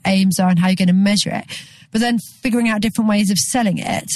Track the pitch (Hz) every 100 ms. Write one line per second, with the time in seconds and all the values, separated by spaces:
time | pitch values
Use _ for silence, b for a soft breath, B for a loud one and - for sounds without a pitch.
0 | 196 190 190 175 185 175 185 185 185 180
1 | 202 208 - - - B B B B 220
2 | 240 233 - - 254 240 233 214 220 -
3 | 214 208 208 196 - 254 220 170 - -
4 | -